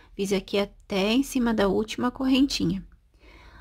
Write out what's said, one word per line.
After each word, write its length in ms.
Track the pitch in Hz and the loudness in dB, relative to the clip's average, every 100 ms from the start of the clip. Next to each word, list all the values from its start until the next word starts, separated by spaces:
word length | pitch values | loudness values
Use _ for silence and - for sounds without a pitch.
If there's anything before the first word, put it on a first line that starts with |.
| - - | -18 -6
Fiz 180 | 196 | -2
aqui 240 | 196 190 202 | -2 -2 -2
até 540 | 202 - - 202 202 | -2 -6 -6 -2 2
em 100 | 240 | 2
cima 320 | 277 269 233 | 0 0 0
da 140 | 220 202 | 2 2
última 420 | 196 214 - 240 | 2 -2 -2 -4
correntinha. 720 | 247 262 262 277 - 175 190 - - _ _ - - - - | -2 0 4 2 2 -2 -2 -8 -20 _ _ -20 -20 -20 -20